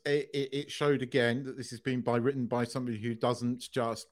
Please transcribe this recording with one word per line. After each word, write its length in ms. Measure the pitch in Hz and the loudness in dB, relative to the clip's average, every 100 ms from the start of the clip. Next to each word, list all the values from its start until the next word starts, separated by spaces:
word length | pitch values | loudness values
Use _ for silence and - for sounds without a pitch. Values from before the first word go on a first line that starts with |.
| 143 | 0
it, 240 | 147 135 | 0 0
it, 200 | 139 135 | -2 -2
it 180 | 139 143 | -4 -6
showed 300 | - 147 135 | 0 2 2
again 420 | 123 135 120 120 | 2 4 4 2
that 140 | 131 123 | -2 -8
this 140 | 120 | -10
has 80 | 117 | -8
been 200 | 131 127 | -2 0
by, 160 | 117 120 | 2 2
written 280 | 120 139 117 | 2 0 0
by 180 | 120 120 | 0 0
somebody 340 | 135 123 107 | -2 -4 -4
who 160 | 117 113 | -4 0
doesn't 520 | 123 120 120 123 - | 0 0 -2 -4 -4
just 360 | 131 117 110 - | -2 -2 -2 -6